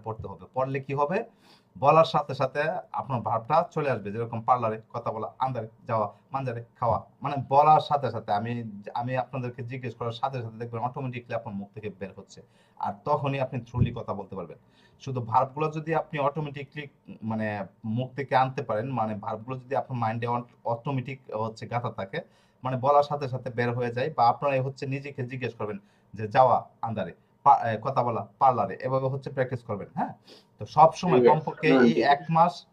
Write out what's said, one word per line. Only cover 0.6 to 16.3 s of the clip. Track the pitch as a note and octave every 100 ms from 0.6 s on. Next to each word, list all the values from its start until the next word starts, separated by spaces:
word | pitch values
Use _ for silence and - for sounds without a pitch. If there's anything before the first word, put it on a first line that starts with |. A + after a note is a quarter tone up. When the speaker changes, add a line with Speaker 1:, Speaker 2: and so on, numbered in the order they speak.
| C3 C3+
Speaker 1:
কি | C3
হবে? | C3+ D3 G3 A3+ _ _ _ _ -
বলার | C3+ D#3 D#3+
সাথে | D#3 D3
সাথে | C#3 C3+ D3 D3 - -
আপনার | - G#2+ B2+
ভার্বটা | G2+ A#2 - D#3 E3+
চলে | D#3 C#3+
আসবে। | G#2+ G2+
যেরকম | G#2+ A#2 A2+
পার্লারে | A2+ B2 A2 A2 -
কথা | A#2+ -
বলা, | G#3+ G#3+ -
আন্দারে | C3 A#2+ A2 - -
যাওয়া, | A2 G#2 - _
মানজারে | C3+ C3 A#2 - _
খাওয়া, | A#2+ G2+ - _
মানে | C3 C#3+ -
বলার | C#3 D3+ D#3
সাথে | - D3 C#3+
সাথে | A2 -
আমি, | G#2 A2+ A#2+ A2+ G2+ -
আমি | A#2+ B2 B2+
আপনাদেরকে | B2+ C3 B2 A#2+
জিজ্ঞেস | A#2+ C3 B2 -
করার | A#2+
সাথে | A#2 C3 C3+
সাথে | A2+ A2
দেখবেন | A#2 A#2
অটোমেটিক্যালি | A#2+ C3+ C3 B2 A#2+ A2+
আপনার | A#2 G2+
মুখ | G2+
থেকে | A2 G#2 F#2
বের | F#2+ F#2+
হচ্ছে, | F#2+ - - _ _ -
আর | - G2+ -
তখনই | D3 C3+ C#3
আপনি | B2+ C3
truly | - A#2+ A#2+ A#2
কথা | G#2+
বলতে | G2 F#2+ F#2+
পারবেন। | E2 - _ _ _ _
শুধু | - B2+
ভার্বগুলো | A2+ C3 B2+ D3 D#3
যদি | D#3 D3+ D#3+
আপনি | - D3
অটোমেটিক্যালি, | C#3